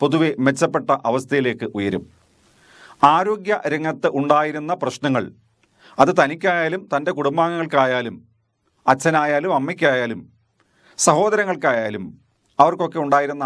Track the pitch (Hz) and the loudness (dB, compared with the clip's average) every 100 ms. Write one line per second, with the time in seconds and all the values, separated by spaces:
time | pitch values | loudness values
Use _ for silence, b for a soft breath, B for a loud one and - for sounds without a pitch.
0 | 143 160 160 120 135 139 160 151 139 135 | 0 2 0 0 0 0 0 -2 -2 -2
1 | 113 131 135 139 123 107 110 101 101 90 | 0 -2 -2 -2 0 -2 -6 -4 -4 -4
2 | - _ _ _ B B B B B B | -8 _ _ _ B B B B B B
3 | 143 160 196 208 185 208 151 151 160 160 | 4 4 0 -4 -4 -2 -2 -4 -4 -2
4 | 156 139 143 147 151 151 151 175 127 - | -2 0 2 2 0 -6 -8 -6 -6 -4
5 | 143 127 92 - _ _ b b b b | -2 -2 -4 -14 _ _ b b b b
6 | 151 180 139 160 185 175 160 185 - 143 | 2 4 2 0 -2 0 -2 -4 -4 -4
7 | 160 147 143 160 170 170 160 147 131 123 | -4 -2 -2 0 -2 -2 0 2 2 0
8 | 117 117 _ _ _ _ _ _ - 135 | -6 -12 _ _ _ _ _ _ 0 2
9 | 165 156 147 147 180 143 139 175 151 127 | 2 2 2 0 0 -2 -2 0 2 2
10 | 120 117 - _ _ _ b b b b | -2 -6 -14 _ _ _ b b b b
11 | - 151 214 214 190 147 151 117 110 101 | 2 4 2 0 -2 0 0 0 -2 -6
12 | 92 - _ _ _ - 156 180 160 160 | -10 -16 _ _ _ 2 2 2 -4 -2
13 | 143 143 143 143 | 0 2 0 -4